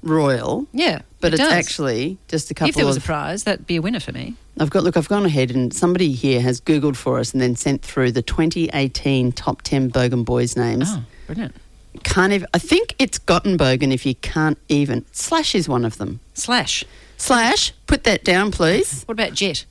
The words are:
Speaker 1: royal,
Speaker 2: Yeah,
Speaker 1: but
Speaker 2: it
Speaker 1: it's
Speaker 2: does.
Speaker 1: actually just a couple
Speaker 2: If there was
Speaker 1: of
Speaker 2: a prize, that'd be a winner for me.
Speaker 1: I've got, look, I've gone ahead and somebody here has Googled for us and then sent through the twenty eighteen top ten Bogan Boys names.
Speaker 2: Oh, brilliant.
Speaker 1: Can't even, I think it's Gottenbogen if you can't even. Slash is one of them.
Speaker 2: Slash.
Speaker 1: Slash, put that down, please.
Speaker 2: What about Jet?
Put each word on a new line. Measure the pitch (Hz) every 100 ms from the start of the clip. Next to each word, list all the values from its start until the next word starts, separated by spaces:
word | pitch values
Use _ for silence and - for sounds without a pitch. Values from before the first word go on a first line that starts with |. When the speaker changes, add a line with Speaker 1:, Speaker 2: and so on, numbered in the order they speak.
Speaker 1:
royal, | 165 160 143 123 - 165 285
Speaker 2:
Yeah, | 240 330 156 - -
Speaker 1:
but | 175
Speaker 2:
it | 160
Speaker 1:
it's |
Speaker 2:
does. | 294
Speaker 1:
actually | 175 156 - 143 113 139 190 -
just | 160 -
a | 151
couple | 233
Speaker 2:
If | 302
there | -
was | 135
Speaker 1:
of |
Speaker 2:
a | 160
prize, | 156 147 190
that'd | 214 196 -
be | 170
a |
winner | 165 233
for | -
me. | 127 127 - - -
Speaker 1:
I've | 147
got, | 190
look, | 180 170
I've | 156
gone | 202 196
ahead | 147 131
and | 123 123
somebody | - 175 180 175
here | 127 139 123
has | 127 123
Googled | - 156 147 131
for | - 123
us | 120
and | 135
then | 127 120
sent | - 135
through | - - 127
the | 120
twenty | - - 160 175 165
eighteen | 147 135 - 143 135 123
top | 123 - -
ten | - 139 131
Bogan | 123 123 123 117
Boys | 123 123 123
names. | 120 113 151
Speaker 2:
Oh, | 202 117 - -
brilliant. | 156 185 - - - - -
Speaker 1:
Can't | - - 190
even, | 202 175
I | -
think | - 339 466 -
it's | 269 -
Gottenbogen | - 175 202 180 139 127 139
if | 127 139
you | 123
can't | - - 156 151 _
even. | 147 143 123 -
Slash | - - 330 302 214
is | 165
one | 123 117
of | -
them. | 101 110 -
Speaker 2:
Slash. | - - 240 - - - - - -
Speaker 1:
Slash, | - 247 233 - - - -
put | 294 -
that | 196
down, | - 180 208
please. | - 165 190 381 135
Speaker 2:
What | -
about | 226 220
Jet? | - 196 143 -